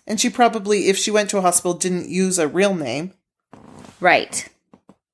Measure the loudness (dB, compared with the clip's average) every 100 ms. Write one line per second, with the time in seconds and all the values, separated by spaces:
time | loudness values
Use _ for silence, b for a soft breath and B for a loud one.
0 | -8 -4 -2 2 2 2 -2 0 2 0
1 | 0 0 0 0 2 2 0 -2 -2 -4
2 | -4 -2 0 0 0 2 0 0 -4 -6
3 | -8 _ _ _ _ -20 -20 -20 -20 0
4 | 2 4 0 -8 -10 _ _ -20 _ _
5 | _